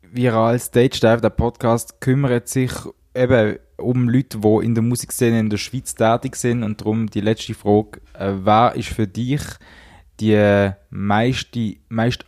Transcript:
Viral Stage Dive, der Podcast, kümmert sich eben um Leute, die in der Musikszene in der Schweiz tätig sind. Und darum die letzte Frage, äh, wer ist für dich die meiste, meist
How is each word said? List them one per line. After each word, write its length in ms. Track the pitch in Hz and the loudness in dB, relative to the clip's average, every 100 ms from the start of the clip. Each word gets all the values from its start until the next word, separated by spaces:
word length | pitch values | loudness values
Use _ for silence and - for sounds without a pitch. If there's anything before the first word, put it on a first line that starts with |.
Viral 560 | 92 120 123 113 113 123 | _ -2 0 2 2 0
Stage 420 | - 123 131 - | 0 2 2 2
Dive, 200 | 113 113 | 2 4
der 100 | 110 | 0
Podcast, 720 | - 117 - 117 117 - - | 0 -4 -2 -2 -2 -4 -6
kümmert 480 | 135 135 135 120 - | -2 0 0 -2 -2
sich 240 | 135 127 - - - _ | -2 -2 -4 -14 -18 _
eben 440 | 127 127 123 107 - _ - | -2 2 4 2 -2 _ -8
um 300 | 110 123 120 | -2 0 2
Leute, 300 | 123 - 110 | 0 0 0
die 260 | 107 107 | 2 2
in 100 | 113 | 2
der 100 | 113 | 0
Musikszene 560 | 117 123 - - 120 113 | 0 -2 -6 -2 2 2
in 100 | 107 | 0
der 60 | 104 | -4
Schweiz 380 | - 131 - | -6 -10 -8
tätig 420 | - 113 120 131 - | -2 0 0 -2 -6
sind. 260 | 123 120 | -4 -2
Und 180 | 107 107 | -4 -6
darum 280 | 107 110 110 | -4 -2 -2
die 120 | 107 | -2
letzte 340 | 104 113 - | -2 -2 -4
Frage, 460 | 107 104 104 104 - - | -4 2 2 2 -8 -20
äh, 180 | - 98 98 | -8 -6 -2
wer 320 | 98 110 120 - | 2 4 4 0
ist 120 | - | -6
für 180 | - 104 | -6 -6
dich 360 | 110 123 143 - - - - - - _ - | -4 -4 -4 -6 -16 -20 -20 -20 -20 _ -4
die 520 | 107 107 104 101 98 95 _ | 2 4 4 4 2 -2 _
meiste, 880 | 95 101 104 120 127 - 120 110 - - | -8 -2 0 0 -4 -8 -6 -6 -8 -8
meist 340 | 113 117 - | -4 -2 -4